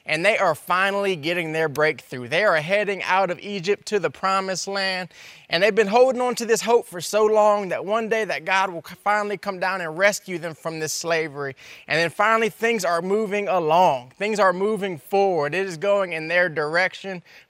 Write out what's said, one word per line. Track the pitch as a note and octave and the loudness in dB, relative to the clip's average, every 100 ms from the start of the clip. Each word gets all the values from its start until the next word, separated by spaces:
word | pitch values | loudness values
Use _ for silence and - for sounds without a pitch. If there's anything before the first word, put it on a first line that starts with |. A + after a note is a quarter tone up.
| - | -6
and | D#3 | 0
they | F#3 A3 | 2 2
are | F#3 | 2
finally | D3 - F3+ G3 G3 G3+ F#3 | 0 0 0 0 0 -2 -2
getting | C#3+ F3 D#3+ | -2 -2 -2
their | D#3+ D#3+ | -2 -2
breakthrough. | C3+ D#3 D3 - C3 A#2+ | 0 0 -2 -8 -12 -4
They | D#3 | 0
are | G#3 D#3+ | 2 2
heading | D3+ G3+ G3+ F#3+ | 2 0 0 -4
out | - F#3 F#3+ | 0 2 0
of | F3 | -2
Egypt | G3+ G3+ E3+ G3+ - | -6 -6 -2 -2 -2
to | G#3 | -2
the | D#3+ | -2
Promised | - F#3+ F#3+ F#3+ F#3 - | -2 -2 0 -2 -6 -6
Land, | G3 F#3+ F#3 F#3 - - - - | -4 -4 -4 -8 -14 -20 -20 -4
and | E3+ | 2
they've | G3+ | 2
been | G#3 G3+ | 4 4
holding | A3+ C4 B3 | 6 4 4
on | B3 A#3 | 0 -2
to | |
this | A3+ A3 | 0 0
hope | F#3+ A#3 - | 4 2 2
for | F3 | -10
so | - G#3 | -2 2
long | G#3+ G#3+ G#3+ G#3 F#3+ | 4 6 4 4 0
that | C#3 | -4
one | E3 A3 A3 | -2 -2 0
day | A3 | -2
that | G3+ D3 | -2 -4
God | D#3+ F#3+ F#3+ | 0 2 2
will | E3+ - | -4 -12
c-, | F3+ | -8
finally | G3+ G#3 G#3 G3+ | -2 0 -2 -6
come | G3+ F#3 | -6 -4
down | F#3 F#3 | -4 -2
and | E3 D#3 | -6 0
rescue | G3+ G3 - F3 | 2 0 -6 -8
them | E3 | -8
from | D3+ E3+ D#3+ | -10 -8 -6
this | D#3 | -6
slavery. | - E3 E3 D#3+ C#3 C#3 C3 - - - | -4 -2 -2 -2 -6 -10 -10 -18 -16 -4
And | D#3 | 0
then | E3+ | 0
finally, | - G#3+ A3+ A3+ | 0 2 2 0
things | - A#3 A3+ | -2 -2 0
are | E3+ E3+ | 0 -2
moving | F3+ G#3 G#3+ G3+ G3+ | 0 -2 0 -2 0
along. | F3+ D#3 E3 F3+ C3+ B2 - | 0 4 4 4 2 -6 -8
Things | G3+ G#3 | -4 2
are | F#3+ | 2
moving | F3+ G3+ A3 G3 D#3+ | 2 -2 -2 -4 -8
forward. | - G3 G3 E3+ D3 | -2 2 2 2 0
It | E3+ G3 | -2 -4
is | D#3+ | -2
going | G3 G3+ F#3+ | 0 2 0
in | D#3+ D#3+ | -4 0
their | F3 F3+ | 2 2
direction. | D#3 D3+ E3+ F3+ - G3 F3+ - - | 0 0 0 0 -2 -10 -12 -14 -20